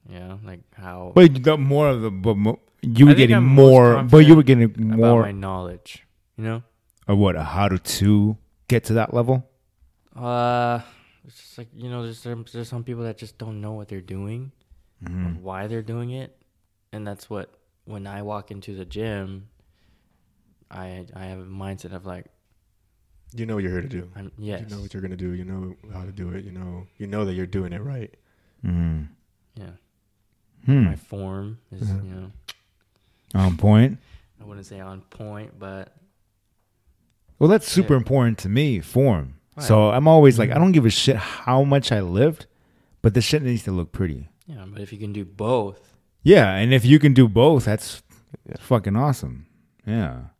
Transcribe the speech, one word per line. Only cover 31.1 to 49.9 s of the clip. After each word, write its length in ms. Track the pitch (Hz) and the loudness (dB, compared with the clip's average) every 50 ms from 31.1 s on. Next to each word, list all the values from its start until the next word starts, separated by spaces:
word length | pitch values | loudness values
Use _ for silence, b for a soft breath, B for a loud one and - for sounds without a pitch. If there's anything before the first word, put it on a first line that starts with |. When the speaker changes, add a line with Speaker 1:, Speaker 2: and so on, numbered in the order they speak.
| - 98 95 95 95 98 98 104 113 117 _ _ | -14 -14 -12 -12 -12 -12 -12 -14 -16 -18 _ _
Speaker 1:
is, 200 | 98 95 107 101 | -14 -10 -8 -8
Speaker 3:
Uh-huh. 100 | 98 98 | -8 -8
Speaker 1:
you 80 | 95 95 92 | -10 -14 -16
know, 160 | 92 95 95 _ - _ - - _ _ _ _ _ _ _ _ _ _ _ _ _ _ _ - | -18 -20 -20 _ -20 _ -20 -20 _ _ _ _ _ _ _ _ _ _ _ _ _ _ _ -2
Speaker 2:
On 240 | 95 95 92 85 78 | 0 0 0 0 0
point. 400 | 101 104 107 107 120 135 - - _ _ - - _ _ _ _ | 2 4 4 4 4 2 0 -8 _ _ -20 -20 _ _ _ _
Speaker 1:
I 40 | 107 | -20
wouldn't 180 | 104 104 101 98 | -20 -20 -20 -20
say 160 | - 101 98 | -20 -20 -20
on 220 | 95 95 95 98 | -18 -18 -20 -20
point, 560 | 95 _ _ - 110 107 104 104 107 - _ 98 | _ _ _ -18 -16 -16 -14 -16 -18 -20 _ -18
but 360 | 101 98 95 95 95 _ _ _ _ _ _ _ _ _ _ _ _ _ _ _ _ _ _ _ _ _ _ _ _ _ _ _ _ _ _ _ | -18 -16 -16 -16 -18 _ _ _ _ _ _ _ _ _ _ _ _ _ _ _ _ _ _ _ _ _ _ _ _ _ _ _ _ _ _ _
Speaker 2:
Well, 120 | 147 160 | 2 4
that's 180 | 208 214 - - | 4 2 0 -2
super 220 | - 180 190 - | -4 -2 0 2
Speaker 1:
Yeah. 60 | 143 131 | 0 0
Speaker 2:
important 400 | 117 - 135 135 123 117 110 - | 0 0 0 0 0 0 -2 -4
to 100 | - 95 | -6 -4
me, 320 | 104 131 151 147 120 87 | -2 -2 -2 -2 -4 -6
form. 540 | - - - 120 139 135 101 80 69 65 - _ _ _ _ - | -8 -4 0 0 2 2 0 0 -4 -8 -16 _ _ _ _ -12
Speaker 1:
Right. 80 | 147 | 0
Speaker 2:
So 240 | - 110 107 107 107 | 2 4 4 4 2
I'm 180 | 107 127 147 160 | 2 2 4 6
always 300 | 160 160 147 135 120 117 | 8 10 8 8 6 6
like, 100 | 110 131 | 0 0
Speaker 3:
Mm-hmm. 80 | - | 0
Speaker 2:
"I 40 | 143 | 2
don't 100 | 170 190 | 2 4
give 140 | 180 156 120 | 2 2 2
a 40 | 113 | 2
shit 260 | - - - 135 131 | 0 0 -2 -2 -2
how 480 | 110 - - - - - 123 127 135 143 | -2 -6 -10 -14 -10 -4 0 0 0 2
much 280 | 143 139 139 127 - | 2 0 -2 0 -2
I 80 | 120 104 | -4 -4
lift, 460 | 95 87 87 98 131 160 160 - - _ _ _ _ _ _ _ _ _ _ _ | -4 -4 0 0 0 0 0 -4 -18 _ _ _ _ _ _ _ _ _ _ _
but 100 | - 113 | -2 0
the 80 | 101 123 | 0 0
shit 220 | 107 - 151 151 | -2 0 -2 -2
needs 200 | 139 127 120 107 - | -2 -4 -4 -4 -6
to 80 | 104 | -6
look 200 | 92 90 85 - | -6 -6 -6 -8
pretty." 380 | - - 95 85 73 64 71 - _ _ _ - | -6 -6 -6 -6 -6 -10 -14 -20 _ _ _ -20
Speaker 1:
Yeah, 160 | 151 113 92 92 | -20 -20 -20 -20
but 120 | 101 104 | -18 -18
if 120 | 101 - | -18 -18
you 60 | 110 101 | -16 -14
can 120 | 107 104 | -14 -12
do 120 | 101 104 98 | -12 -12 -12
both. 720 | 87 98 101 107 113 131 120 104 98 92 _ _ _ _ _ _ _ _ _ | -14 -12 -8 -4 -2 -2 -2 -4 -6 -12 _ _ _ _ _ _ _ _ _
Speaker 2:
Yeah, 320 | - 143 196 180 117 95 92 | 4 6 6 6 6 2 0
and 180 | 95 107 123 | 0 0 2
if 120 | 135 127 104 | 2 2 6
you 160 | 123 147 156 | 6 6 6
can 120 | 147 147 131 | 6 4 6
do 120 | 131 127 113 | 6 4 4
both, 360 | 95 110 127 156 160 131 113 | 4 2 2 4 2 2 0
that's 360 | - 107 - - - - - _ _ _ _ _ _ - - _ - | -2 -6 -6 -8 -14 -18 -20 _ _ _ _ _ _ -20 -20 _ -18
Speaker 3:
Yeah. 60 | - - | -18 -18
Speaker 2:
fucking 340 | - - 127 113 92 101 98 | -4 -4 -2 -2 -2 -4 -4
awesome. 520 | 113 139 147 127 - - 65 62 65 78 _ _ _ _ _ _ _ _ | -2 -2 -4 -4 -6 -8 -14 -14 -16 -20 _ _ _ _ _ _ _ _
Yeah. 420 | 104 | -8